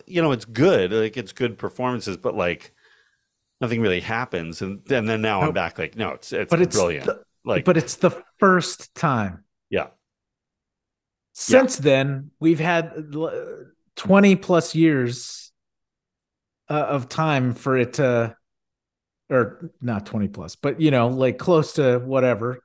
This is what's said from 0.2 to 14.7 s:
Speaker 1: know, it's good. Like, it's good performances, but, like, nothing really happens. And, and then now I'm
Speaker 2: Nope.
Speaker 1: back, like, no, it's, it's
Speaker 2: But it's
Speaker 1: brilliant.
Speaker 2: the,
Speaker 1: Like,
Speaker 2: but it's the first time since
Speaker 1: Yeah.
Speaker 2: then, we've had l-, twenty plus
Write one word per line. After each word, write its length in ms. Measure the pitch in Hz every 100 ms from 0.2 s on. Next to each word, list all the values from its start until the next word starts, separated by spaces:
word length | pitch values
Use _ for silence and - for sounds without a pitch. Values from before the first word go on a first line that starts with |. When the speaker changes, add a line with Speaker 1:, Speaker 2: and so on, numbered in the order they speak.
Speaker 1:
know, 100 | 160
it's 140 | 123 -
good. 460 | 113 175 131 92
Like, 240 | 110 110 101
it's 160 | 95
good 260 | - 120 101
performances, 580 | - - 127 120 98 90
but, 180 | 123
like, 380 | 101 87 82 - _ _ _ _ _ _ _ _ -
nothing 220 | 117 117
really 180 | 107 90
happens. 640 | 85 113 123 87 82 82
And, 180 | 95 98 -
and 160 | 131 110
then 120 | 110
now 200 | 110 98
I'm 60 | -
Speaker 2:
Nope. 80 | 92
Speaker 1:
back, 220 | 85 -
like, 180 | 78 113
no, 140 | 92
it's, 200 | 65 -
it's 180 | - -
Speaker 2:
But 120 | 165
it's 140 | 180 110
Speaker 1:
brilliant. 300 | 87 73 -
Speaker 2:
the, 160 | - - _
Speaker 1:
Like, 220 | - 92 180
Speaker 2:
but 100 | 165
it's 200 | - -
the 260 | 175 - - -
first 560 | 196 180 - - -
time 500 | - 156 123 98 85 _ _ - 95 67 _ _ _ _ _ _ _ _ _ _ _ _ _ _ -
since 380 | - 254 254 -
Speaker 1:
Yeah. 60 |
Speaker 2:
then, 460 | 143 135 139 135 147 -
we've 220 | 160 160
had 540 | 165 170 160 165 151
l-, 500 | 147 160 - - - - _ _ -
twenty 400 | 196 196 202 190
plus 380 | - 170 -